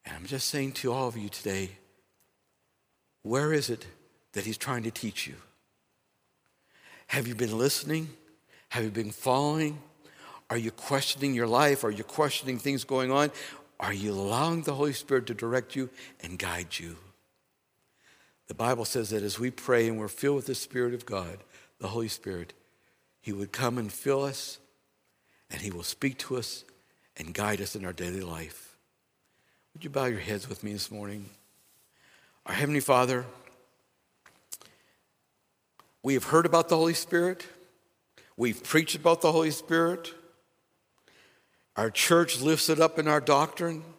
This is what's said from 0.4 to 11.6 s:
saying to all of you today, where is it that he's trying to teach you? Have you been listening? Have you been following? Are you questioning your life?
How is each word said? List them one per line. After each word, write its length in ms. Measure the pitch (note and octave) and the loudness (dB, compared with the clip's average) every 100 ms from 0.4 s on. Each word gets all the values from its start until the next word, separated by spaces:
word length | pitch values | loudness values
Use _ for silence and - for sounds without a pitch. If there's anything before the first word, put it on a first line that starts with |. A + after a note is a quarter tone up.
| - | -2
saying 260 | D3 C3+ | -2 -2
to 200 | C3+ C3 | -2 -2
all 160 | B2+ B2+ | 0 0
of 80 | A2+ | -2
you 120 | G#2 | -8
today, 480 | - G#2 G2 F#2 F#2+ _ _ _ _ _ _ _ _ _ _ _ _ _ _ | -6 -4 -4 -4 -10 _ _ _ _ _ _ _ _ _ _ _ _ _ _
where 300 | G2+ B2+ D3+ | -2 2 4
is 160 | D#3 B2 | 2 0
it 160 | A2+ F#2+ - _ _ _ | -6 -8 -20 _ _ _
that 140 | G2+ G#2+ | -8 -6
he's 120 | G#2+ | -6
trying 260 | C#3 B2 | -4 -2
to 80 | A2+ | -4
teach 360 | - A2 - - | -6 -6 -6 -10
you? 140 | - - _ _ _ _ _ _ _ _ _ _ _ _ _ - - - | -12 -20 _ _ _ _ _ _ _ _ _ _ _ _ _ -20 -20 -4
Have 200 | C3+ A#2+ | -2 -2
you 80 | A#2 | -2
been 220 | A#2+ A2 | 0 2
listening? 600 | C3+ - D3 D#3+ D#3 C3 - _ _ - _ | 2 2 -2 -4 -4 -12 -20 _ _ -20 _
Have 140 | B2 | -4
you 80 | A2 | -2
been 200 | G#2 G#2 | -2 -6
following? 680 | - C3 B2+ D3 D#3 D3+ D3 - _ - - - - _ | -4 2 2 2 0 -2 -4 -16 _ -20 -20 -20 -20 _
Are 80 | A#2 | -4
you 140 | A2+ | -4
questioning 640 | - - C#3 - - C#3 | -8 -2 0 0 -2 0
your 140 | B2 A#2 | 0 2
life? 360 | A#2+ | 6